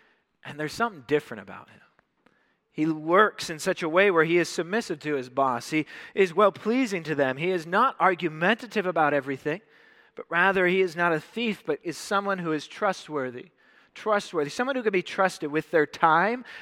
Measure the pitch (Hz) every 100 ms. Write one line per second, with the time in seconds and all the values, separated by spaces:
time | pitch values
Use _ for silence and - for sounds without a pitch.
0 | _ _ _ _ 131 143 151 - 233 180
1 | 123 147 - 110 95 95 - - _ _
2 | _ _ _ _ _ _ _ - 156 156
3 | 156 180 208 - - 160 190 180 170 165
4 | 202 170 160 175 160 - 170 214 - 160
5 | 151 143 127 127 135 120 - 156 147 -
6 | - - 190 160 208 - 214 247 254 190
7 | 151 147 135 131 170 185 160 190 262 -
8 | 170 180 175 156 175 226 240 214 185 165
9 | 151 143 135 135 151 170 - _ _ _
10 | _ - - 170 185 190 180 185 185 160
11 | 175 160 - - 233 196 - 147 175 147
12 | - 202 202 190 170 156 - - 208 185
13 | - 151 127 123 - _ _ _ _ -
14 | 214 208 - 170 143 - 247 262 214 196
15 | 170 - 190 - 151 151 - 165 147 -
16 | 165 160 190 247 247 -